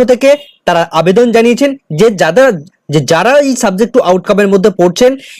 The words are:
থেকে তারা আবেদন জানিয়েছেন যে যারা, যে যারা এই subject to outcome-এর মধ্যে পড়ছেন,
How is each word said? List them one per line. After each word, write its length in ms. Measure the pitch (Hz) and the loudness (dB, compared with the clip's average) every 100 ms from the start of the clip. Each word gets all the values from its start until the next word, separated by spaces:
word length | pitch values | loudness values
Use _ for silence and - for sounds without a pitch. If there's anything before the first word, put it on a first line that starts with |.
| 247 | 0
থেকে 180 | 240 269 285 - _ - | 2 2 0 -4 _ -4
তারা 160 | 170 165 156 | -2 -2 -2
আবেদন 260 | 165 185 240 226 | 0 2 2 2
জানিয়েছেন 340 | 233 240 277 269 - 156 | 0 0 -2 -4 -10 0
যে 60 | 226 190 | 0 0
যারা, 240 | 165 175 269 175 143 _ - | -2 2 0 -2 -10 _ -4
যে 80 | 147 131 | -4 0
যারা 200 | 165 208 285 277 | 0 2 0 0
এই 60 | 247 | -2
subject 300 | 220 185 226 | -4 -2 -2
to 60 | 254 175 | 0 0
outcome-এর 380 | 185 185 196 202 | -2 -2 -2 0
মধ্যে 180 | 196 202 190 | 0 0 0
পড়ছেন, 320 | 180 175 247 269 - - | -2 2 0 -2 -12 -20